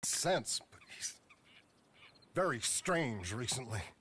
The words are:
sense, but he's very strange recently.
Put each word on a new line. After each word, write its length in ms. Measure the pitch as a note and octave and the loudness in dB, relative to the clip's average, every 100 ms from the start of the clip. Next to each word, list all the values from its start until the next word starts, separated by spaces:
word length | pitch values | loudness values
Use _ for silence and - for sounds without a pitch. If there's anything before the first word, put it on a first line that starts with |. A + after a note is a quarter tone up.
sense, 580 | - - E3 F3+ A#2 - - | 0 0 4 2 2 -4 -6
but 80 | - - - | -20 -20 -10
he's 200 | - - _ - _ - _ _ _ - - - - | -10 -10 _ -20 _ -20 _ _ _ -20 -20 -20 -8
very 260 | - F#3 B2+ | 0 2 2
strange 720 | - - - F3 D3+ A2 F2+ | 0 -2 2 4 4 0 -2
recently. 480 | G#2+ A#2+ - B2 G#2+ F2 - | -4 -2 -4 -4 -6 -6 -10